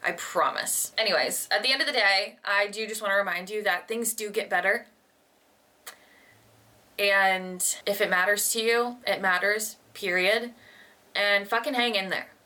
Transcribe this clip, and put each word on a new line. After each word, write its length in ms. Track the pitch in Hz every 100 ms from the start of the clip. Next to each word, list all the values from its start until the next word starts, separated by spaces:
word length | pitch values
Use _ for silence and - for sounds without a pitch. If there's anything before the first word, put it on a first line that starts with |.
I 100 | -
promise. 800 | 175 - 180 139 - - - - -
Anyways, 520 | 220 170 135 - -
at 120 | 202
the 80 | 233
end 80 | 269
of 60 | 285
the 60 |
day, 460 | 247 202 196 208 -
I 240 | - 202 202
do 180 | 202 220
just 160 | 214
wanna 120 | 214 196
remind 340 | 190 175 185
you 120 | 214
that 260 | 202 180 -
things 260 | 226 233
do 160 | - 214
get 180 | 208 202
better. 380 | 185 180 226 - _ _ _ _ _ _ _ _ _ - - _ - _ - _ _ _ _ _ -
And 760 | 202 196 190 190 185 180 - - -
if 140 | 202
it 100 | 190
matters 420 | 180 185 202 -
to 100 | 233
you, 360 | 220 233 240 240 -
it 140 | 196
matters, 560 | 190 180 196 214 214 - _
period. 600 | - 196 180 185 220 240 - - - - - _
And 340 | - 202 202 202
fucking 260 | 233 233
hang 200 | 262 240
in 140 | 208 190
there 200 | 160 - -